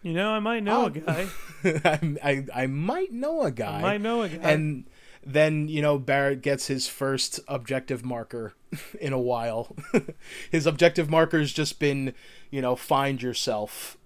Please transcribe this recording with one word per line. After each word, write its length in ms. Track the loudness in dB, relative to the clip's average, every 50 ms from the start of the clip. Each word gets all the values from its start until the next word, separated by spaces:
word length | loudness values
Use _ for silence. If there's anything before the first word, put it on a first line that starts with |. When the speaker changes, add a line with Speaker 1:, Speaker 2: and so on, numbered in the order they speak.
Speaker 1:
You 100 | -4 -2
know, 200 | 0 0 2 2
I 80 | 0 0
might 240 | 0 0 0 0 0
know 180 | 2 4 4
Speaker 2:
Oh. 40 | 4
Speaker 1:
a 20 | 2
guy. 380 | 0 -4 -2 -2 -2 0 -2 -4 -6 -8 -10 -10 -12 0 0
Speaker 2:
<laughs> 0 |
I, 540 | 0 0 4 4 4 4 4 0 -2 -2 0
I, 240 | 0 0 0 0 -2 -6 -4 -2 -2
I 40 |
might 460 | -2 0 -2 -2 0 0 -2 -2 -4 -4
know 300 | -4 -4 -2 0 0 0
a 80 | 0
guy. 260 | 0 -2 -4 -4 -2
Speaker 1:
I 40 | -2
might 200 | 0 0 0 0
know 220 | 0 0 0 0 -2
a 40 |
guy. 100 | -2 -4 -2 2 2
Speaker 2:
And 340 | 4 4 2 0 -2 -4 -8 -16 -20 -20 -20 -20 -20 -18 -14
then, 440 | 0 4 6 6 6 4 2 0 0
you 120 | 0 2
know, 160 | 4 4 2
Barrett 440 | 2 2 2 2 4 4 2 0 0
gets 260 | 2 0 0 0 0
his 200 | -2 -2 -2 -2 -6
first 500 | -4 -2 -2 0 0 0 0 -2 -4 -8 -6
objective 560 | -6 -6 -6 -4 -2 -4 -4 -2 -4 -6 -4 -4
marker 500 | -6 -6 -6 -8 -8 -8 -8 -8 -8 -10 _ -14 -12
<laughs> 300 | -12 -12 -12 -14 -12 -6
in 120 | -4 -2 0
a 60 | 0
while. 560 | 2 2 0 0 0 -2 -2 -2 -4 -6 -10 -14 -8 0 0 0 0 0
<laughs> 400 | -12 -14 -16 -16 -14 -14 -6 -2
His 140 | -2 2 2
objective 440 | 2 4 6 6 6 6 4 2 4
marker's 440 | 6 4 6 6 4 2 2 2 0
just 260 | -2 -2 -2 -2 0
been, 340 | 0 2 2 2 -2 -4 -6 -8 -20 -20 -20 -18 -14 -8
you 100 | -4 -2
know, 140 | 0 0 0
find 460 | 0 2 2 2 4 4 2 0 -2
yourself 760 | -2 -4 -2 -2 -2 -2 -2 -2 -4 -6 -8 -12 -12 -14 -14 -18 _